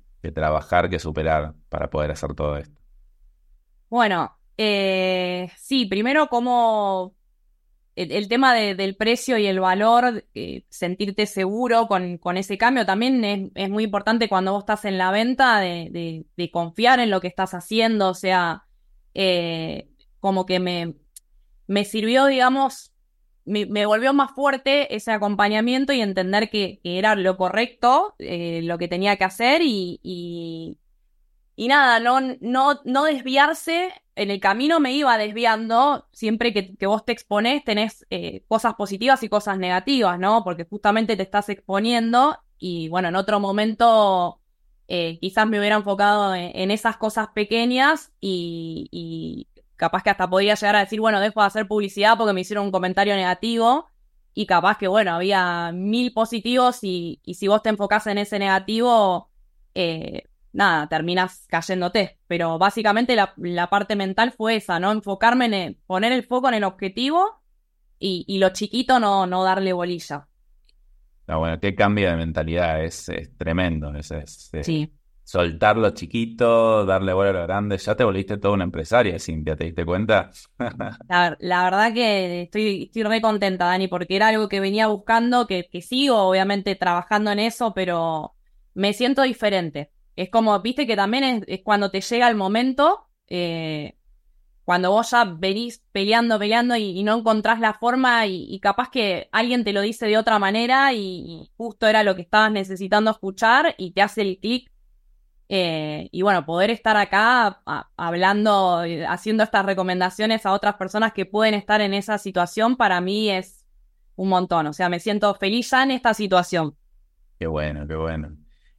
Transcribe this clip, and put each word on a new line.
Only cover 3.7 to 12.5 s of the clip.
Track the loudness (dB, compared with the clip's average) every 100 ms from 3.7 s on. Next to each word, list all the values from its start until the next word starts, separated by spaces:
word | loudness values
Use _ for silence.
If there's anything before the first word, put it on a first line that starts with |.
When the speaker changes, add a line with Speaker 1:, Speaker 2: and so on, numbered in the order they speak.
| _ _
Speaker 2:
Bueno, | 0 2 0 -4 -8 _ -4
eh, | -2 0 0 0 0 -2 -2 -6 -8 -14
sí, | -4 -2 0
primero | -2 0 2 2
como | 0 2 2 2 2 0 -2 -4 -12 _ _ _ _ _ _ _ -10
el, | -4
el | -4 -2
tema | 2 4
de, | 4 2 -2
del | -4 -2
precio | 0 0 0 0
y | 2
el | 2
valor, | 2 2 4 4 4 -2 -8
eh, | -12 -12 -12 -16
sentirte | -8 -6 -4 -4 -2 -2
seguro | -2 -2 -2 2 2 2
con, | 0 -2 -6
con | -4 -4
ese | -4